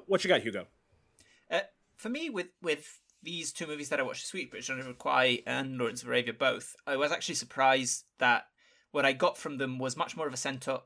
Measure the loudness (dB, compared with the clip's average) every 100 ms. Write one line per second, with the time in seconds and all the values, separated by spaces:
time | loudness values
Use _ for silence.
0 | 0 0 4 4 2 -6 -10 _ _ _
1 | _ _ _ _ _ -2 -2 _ _ -12
2 | -8 -6 -4 -6 -6 _ -2 -2 -4 -20
3 | _ _ -10 -6 -6 -6 -6 -6 -2 -2
4 | -2 -4 -8 -8 -8 -8 -6 -6 -8 -6
5 | 2 4 6 4 0 -2 -2 -2 -2 -2
6 | 0 0 0 0 0 0 -6 -10 -4 0
7 | 0 0 -2 -6 -6 4 6 6 2 -4
8 | -6 _ 4 4 2 _ _ _ _ 2
9 | 2 4 2 2 -6 -4 -4 -2 -4 -2
10 | -4 -4 -4 -4 -6 -4 -4 -6